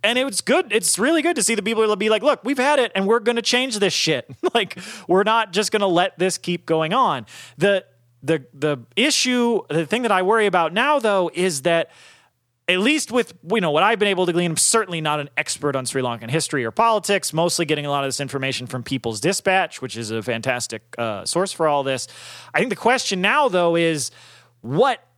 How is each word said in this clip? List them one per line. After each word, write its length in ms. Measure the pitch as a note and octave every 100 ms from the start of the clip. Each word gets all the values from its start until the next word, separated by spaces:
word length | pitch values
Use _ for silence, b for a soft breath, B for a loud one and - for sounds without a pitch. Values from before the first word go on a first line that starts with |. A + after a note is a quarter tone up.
And 160 | G#3 A#3+
it 60 |
was 160 | C4+ F#3+
good. 260 | - D#4 E4+
It's 260 | G#3 F3 -
really 220 | A#3+ E4
good 140 | D#4 E4
to 60 |
see 120 | G#3+ A3
the 60 |
people 320 | G3+ A3 A3 G#3
be 120 | G#3+
like, 120 | G#3+
"Look, 200 | C4 C#4
we've 140 | G#3+ C4+
had 200 | C4 D4
it 120 | A#3
and 120 | F#3+ G3
we're 140 | A#3
gonna 220 | A3+ A#3
change 360 | - A#3+ C4 G#3+
this 140 | F#3+
shit." 380 | - - C#3 - C3
<laughs> 120 | -
Like, 240 | - G3 - B B B
we're 160 | F3+
not 280 | G#3 A3+ G#3+
just 200 | F3+ G#3
gonna 140 | G#3+ G3
let 300 | E3+ F#3 -
this 200 | F#3 -
keep 260 | - F3 -
going 260 | D#3+ D#3+
on. 340 | A3+ A#3 C3+ G#2+ B B -
The, 260 | F#3+ G3 - _ _ _
the, 200 | C3+ D#3+ C3
the 240 | C#3 D3+ C#3+ A2+
issue, 680 | - C#4 - B3+ B3 A#3+ A3+ -
the 160 | D3+
thing 180 | D#3 A3+
that 100 | A#3+
I 100 | F#3+
worry 240 | F#3 A3+ G#3
about 260 | F#3 E3
now, 280 | F3+ C#4 D4
though, 280 | A3 G3 E3+
is 280 | - F#3 C#3+
that 280 | E3+ E3 - B B B B _ _ _ -
at 100 | F3+
least 320 | A3 D4+ -
with, 240 | A#3+ A3+ - D#3+
you 100 | A3+
know, 120 | F3
what 100 | D3
I've 160 | G3 A3+
been 80 | G#3
able 180 | F#3 F3+
to 60 |
glean, 200 | E3+ F3
I'm 40 | D#3
certainly 440 | - A3+ F#3+ E3
not 180 | D#3 D3+
an 100 | C#3+ -
expert 380 | D3+ - D3
on 120 | C3+ B2+
Sri 140 | C3+
Lankan 280 | B2+ A#2 A2+
history 340 | D#3+ - D3
or 60 | A#2
politics, 640 | - A#3 G#3+ F#3 G3 -
mostly 320 | D#3 E3+ -
getting 200 | D#3 D3+ D3
a 40 |
lot 140 | C#3+
of 40 | C#3
this 120 | B2+
information 480 | C#3 C#3 C3+ C3 A#2+
from 160 | B2+
People's 360 | A#2+ C3+ A#2 G#2+
Dispatch, 640 | C#3+ G3 - F#3+ E3+ -
which 140 | B2 A2+
is 160 | A2
a 100 | A2+
fantastic, 600 | G#2+ A#2 C3 B2 - A2 _ -
uh, 260 | A#2 G2+
source 260 | F2 E3 F#3
for 160 | - D#3+
all 160 | C#3+
this. 240 | C3+ C3 - B B B B
I 40 | D3
think 100 | A#3+
the 60 | F#3
question 440 | A3+ B3 - F#3+
now, 280 | F#3+ C4+ C#4
though, 260 | F3+ E3+
is 380 | E3+ E3 D#3 B2 B B B B _
what 420 | A2+ C#3+ C4+ A#3 _